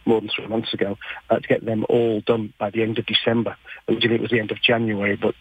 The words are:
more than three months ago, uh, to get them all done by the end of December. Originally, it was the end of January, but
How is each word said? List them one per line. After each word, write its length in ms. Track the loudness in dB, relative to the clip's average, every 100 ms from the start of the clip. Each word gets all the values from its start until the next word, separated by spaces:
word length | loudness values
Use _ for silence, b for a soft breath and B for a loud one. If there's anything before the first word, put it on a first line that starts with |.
more 160 | 2 2
than 100 | 0
three 120 | -6 -4
months 260 | -4 -4
ago, 260 | -2 -4 -4 B B -2
uh, 120 | -2
to 80 | 2
get 160 | 0
them 200 | 0 -2 2
all 320 | 2 2 0
done 320 | 0 0 -2 -6
by 120 | -4
the 120 | -2
end 140 | -2 -2
of 80 | -2
December. 500 | 0 2 0 0 -6 B B -4
Originally, 280 | 0 2 2
it 40 |
was 80 | 2
the 100 | 0
end 120 | -2
of 100 | 0
January, 540 | 2 2 2 0 0 0
but 180 | -2 -2